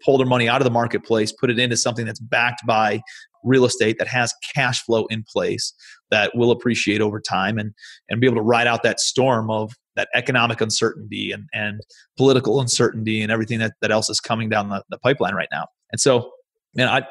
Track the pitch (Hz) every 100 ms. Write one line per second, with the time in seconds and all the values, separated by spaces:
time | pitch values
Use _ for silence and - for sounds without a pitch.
0 | - 135 127 127 117 127 127 117 117 104
1 | - 113 107 - 127 117 123 113 127 117
2 | 110 - 113 117 120 120 120 110 107 110
3 | - - - _ 120 131 131 - 110 113
4 | 92 123 117 - - - 127 120 - 113
5 | 104 110 110 101 92 101 - - - -
6 | - 107 104 120 120 120 123 110 - 104
7 | 107 104 - 92 98 110 107 - - -
8 | - 110 127 117 107 120 120 117 117 101
9 | - - 131 117 110 110 107 - _ -
10 | 101 120 120 127 117 113 110 - 113 -
11 | 107 104 101 101 101 107 107 107 - -
12 | _ - 135 127 117 131 120 - 120 110
13 | 110 110 107 113 110 117 110 - 107 107
14 | 107 107 - 113 110 107 101 98 - 98
15 | 123 143 92 95 78 71 - _ - -
16 | 143 123 120 - _ _ _ - 123 127
17 | -